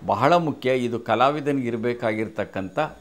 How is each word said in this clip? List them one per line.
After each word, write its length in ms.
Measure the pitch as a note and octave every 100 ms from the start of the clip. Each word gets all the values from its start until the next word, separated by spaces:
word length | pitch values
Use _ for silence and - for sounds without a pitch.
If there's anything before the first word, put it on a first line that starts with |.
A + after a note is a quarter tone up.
| G2
ಬಹಳ 260 | G2+ C3+
ಮುಖ್ಯ. 440 | F3 D#3+ B2 B2+ C3
ಇದು 240 | A#2+ A#2
ಕಲಾವಿದನಿಗೆ 680 | A#2 A2 C3 D3+ C#3+ C#3 A#2+
ಇರಬೇಕಾಗಿರ್ತಕ್ಕಂಥ 1080 | A#2 A#2+ A#2+ A#2 A2 G#2+ - G2 G2+ F#2+ D3 D#3 -